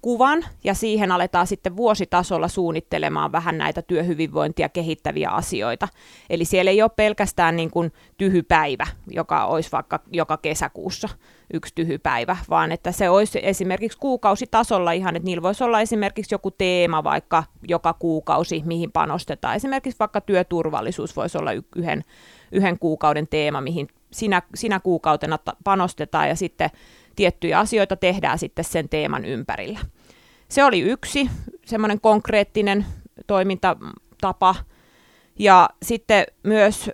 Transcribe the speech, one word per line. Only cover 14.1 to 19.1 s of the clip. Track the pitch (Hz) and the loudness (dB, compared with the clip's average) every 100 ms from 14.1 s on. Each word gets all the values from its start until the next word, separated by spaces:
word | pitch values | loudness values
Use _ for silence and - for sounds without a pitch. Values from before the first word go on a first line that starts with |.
| 247 214 208 247 226 233 202 175 | 0 2 0 0 0 2 0 0
ihan, | 170 190 165 | 0 -2 -4
että | 180 | -4
niillä | 170 | -2
voisi | 170 208 | -2 0
olla | 247 220 | 2 2
esimerkiksi | 220 220 202 - 202 202 | 2 0 -2 -4 -6 -4
joku | 196 | -4
teema | - 185 180 170 160 | -2 0 2 2 2
vaikka | 156 147 - 165 156 - - | 0 -2 0 0 0 -14 -4
joka | 170 170 | 0 0
kuukausi, | 165 170 156 156 143 165 165 156 | -2 -2 -2 0 -2 0 -4 -4
mihin | 170 170 | -4 -2
panostetaan. | 160 151 | -2 0